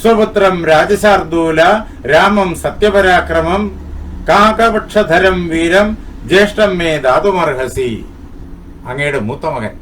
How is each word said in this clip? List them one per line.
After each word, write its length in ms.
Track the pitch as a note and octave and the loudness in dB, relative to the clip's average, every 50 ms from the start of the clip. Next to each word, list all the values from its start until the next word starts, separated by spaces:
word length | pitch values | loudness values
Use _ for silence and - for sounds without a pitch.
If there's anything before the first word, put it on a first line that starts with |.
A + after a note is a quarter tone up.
സ്വപുത്രം 540 | - A3+ A3+ G#3+ G#3+ - - G3+ F#3+ F#3+ F3+ F3 E3 D#3 | 2 2 4 4 2 0 2 2 2 2 2 0 2 4
രാജശാർദൂല 880 | D#3 D3+ E3+ F3+ G#3 G3 G#3+ G#3 G3 - D#3+ D#3 E3 E3 E3 D#3+ D#3+ D#3+ E3 F3+ G#3 A3 A3 - - - - B2 D3 | 4 4 4 2 0 2 2 2 2 2 0 -2 -2 -2 0 0 2 4 4 4 2 0 -2 -8 -14 -10 -2 2 2
രാമം 360 | E3 F#3+ G3+ G#3 G3+ G3 F3+ D#3+ - - | 4 4 4 2 2 0 0 -4 -4 -6
സത്യപരാക്രമം 1000 | C#3+ - - G#3 G#3 G3 G3+ F#3+ F#3 F3+ E3+ E3+ - D#3+ E3 D#3+ E3 F#3 G3+ G#3+ G3 - - - - - - - - - - - - | -6 -2 0 0 2 4 4 4 4 4 2 2 0 -2 -2 0 0 -2 -2 -2 -6 -8 -10 -12 -12 -12 -12 -10 -10 -12 -6 0 2
കാകപക്ഷധരം 1080 | E3+ G3+ G#3 A3 G#3+ A3 A#3 A3+ G#3 G#3+ - - - G#3+ G#3 D3+ E3 F3+ F#3 F#3 F3+ F3+ F3 E3+ D#3+ | 4 4 4 4 4 2 2 2 0 -2 -4 -2 0 0 0 2 2 2 2 2 2 0 -2 -4 -2
വീരം 340 | E3 E3 E3+ F3+ G3 G#3 G#3+ A3 - - - - - - A2+ | -2 0 2 2 2 2 0 -2 -8 -10 -16 -16 -14 -4 2
ജ്യേഷ്ഠം 400 | E3+ G3 G#3 G3+ - G#3+ G#3+ G3 F#3 F3 | 2 4 4 2 2 0 0 2 2 -2
മേ 120 | E3+ D#3+ D#3 D3 C3 | -2 -2 -2 0 2
ദാതുമർഹസി. 840 | B2+ B2+ D#3 G3+ G3+ F#3 F3+ E3 D3+ C3+ C3 C3 A#2+ - C3+ B2+ A#2+ A2 A2 - - - - - - - - - - - - - - - - - A#2+ | 2 2 2 2 0 0 0 0 -2 -2 -4 -6 -6 -4 -4 -4 -4 -4 -8 -10 -14 -18 -18 -18 -18 -18 -18 -16 -16 -18 -18 -18 -18 -18 -16 -14 -10
അങ്ങയുടെ 320 | B2+ C#3 C#3+ D3 C#3 B2+ G#2 A2 | -6 -4 -4 -2 -2 -4 -4 -6
മൂത്ത 160 | C#3+ C#3+ - D#3 C#3+ | -8 -6 -6 -6 -6
മകൻ 180 | B2 G#2+ G#2 - - | -6 -8 -8 -10 -14